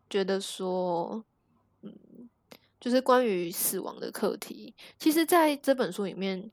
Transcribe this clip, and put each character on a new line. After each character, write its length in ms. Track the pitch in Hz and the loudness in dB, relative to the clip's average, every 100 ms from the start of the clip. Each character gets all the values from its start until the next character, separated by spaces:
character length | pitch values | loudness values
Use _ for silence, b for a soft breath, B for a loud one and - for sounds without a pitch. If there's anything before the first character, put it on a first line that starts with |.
| - | -4
觉 140 | 196 | -2
得 140 | 190 196 | 0 0
说， 840 | 196 - 185 185 180 170 - 220 - _ _ _ _ _ | -4 -6 -4 -2 0 -2 -2 -8 -12 _ _ _ _ _
嗯， 460 | 208 - _ - 240 _ _ B B _ | -18 -18 _ -20 -20 _ _ B B _
就 100 | 247 | 2
是 100 | 254 | 2
关 240 | 254 247 | 6 4
于 260 | 240 180 170 | 4 0 -4
死 280 | 196 - 190 | -4 -4 -4
亡 180 | - - | -8 -8
的 120 | - | -10
课 260 | - - - | -4 -4 -4
题， 380 | - - 214 - B B | -10 -14 -18 -20 B B
其 120 | 311 | 2
实 120 | 311 | 2
在 320 | 320 349 311 285 | 4 6 4 2
这 180 | - | 2
本 160 | 254 185 | 2 0
书 120 | 185 | -2
里 80 | 190 | -6
面， 380 | 175 190 185 220 | -4 -4 -4 -8